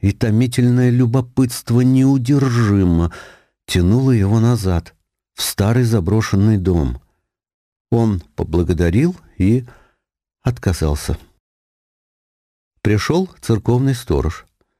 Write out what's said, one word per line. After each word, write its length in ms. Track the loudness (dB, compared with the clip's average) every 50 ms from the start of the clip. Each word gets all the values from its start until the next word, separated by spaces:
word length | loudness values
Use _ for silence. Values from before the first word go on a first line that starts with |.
и 120 | -2 -2 -2
томительное 760 | -2 -2 0 0 0 0 0 0 0 0 2 2 2 2 2
любопытство 920 | 2 2 0 0 0 -2 -2 -2 -2 -2 -2 -2 -4 -6 -4 -2 0 2
неудержимо 1300 | 2 2 2 2 2 2 2 0 0 0 0 0 0 0 0 0 2 2 2 2 2 2 2 2 0 -2 -4 -8 -20 -20 -20 -20 _ _ _ _ _
тянуло 460 | -4 -2 0 2 2 2 2 2 2 2
его 280 | 2 2 2 2 2
назад, 540 | 2 2 0 0 -2 -2 -2 -2 -4 -6 -14 _ _ _ _ _ _ _ _
в 80 | -10 -10
старый 420 | -6 -4 -2 -2 0 0 0 0
заброшенный 720 | 0 0 0 0 0 0 0 0 0 0 0 2 2 2
дом. 440 | 0 0 0 0 0 0 -2 -4 -8 -14 _ _ _ _ _ _ _ _ _ _ _ _ _ _ _ _ _
Он 320 | -2 0 0 0 -2 -4 -6 _ _
поблагодарил 840 | -8 -6 -4 -2 -2 0 0 0 0 0 0 0 0 0 -2 -2 -6 -12 _ _
и 300 | -2 0 0 0 0 -2 -6 -16 -20 _ _ _ _ _ _ _ _ _ _ _ _ -6
отказался. 760 | -6 -6 -4 -2 -4 -2 -2 -2 -2 -2 -2 -4 -6 -8 -8 -10 _ _ _ _ _ _ _ _ _ _ _ _ _ _ _ _ _ _ _ _ _ _ _ _ _ _ _ _ _ _ _ -2
Пришёл 460 | 0 0 0 0 0 -2 -2 -2 -4 -8 _
церковный 540 | -4 -2 -2 -2 0 0 0 2 0 0 -2
сторож. 520 | -4 -4 -4 -2 -2 -2 -4 -6 -8 -14 _ _ _ _ _ _ _